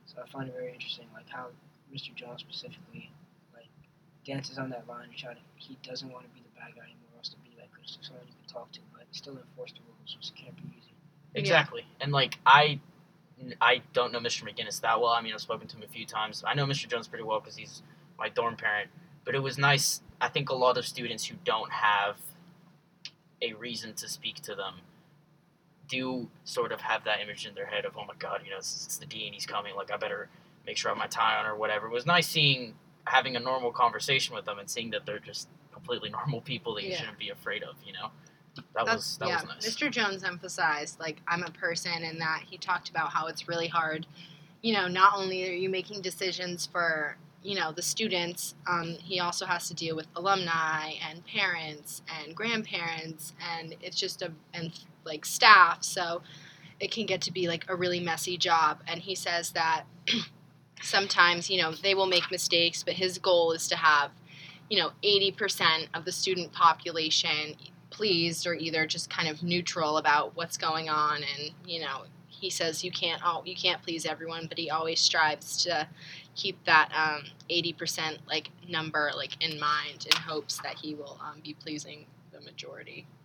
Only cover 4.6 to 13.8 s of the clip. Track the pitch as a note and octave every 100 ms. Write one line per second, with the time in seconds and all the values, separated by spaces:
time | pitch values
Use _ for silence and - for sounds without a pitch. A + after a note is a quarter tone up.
4.6 | C3 A#2+ A#2 A#2+ A#2+ - B2 A#2 - -
5.6 | - C3 - B2+ C3+ B2 A#2+ - - -
6.6 | - - - - _ - - - - -
7.6 | - - - - - B2 - - - -
8.6 | - - - - - - C#3+ C3 - -
9.6 | - - - - - - - - B2+ -
10.6 | - - - - - _ - - G3 D#3+
11.6 | - - - - C#3 C#3 C3 - B2 C#3
12.6 | D3+ C#3+ - - - _ _ - B2+ -
13.6 | A#2+ A#2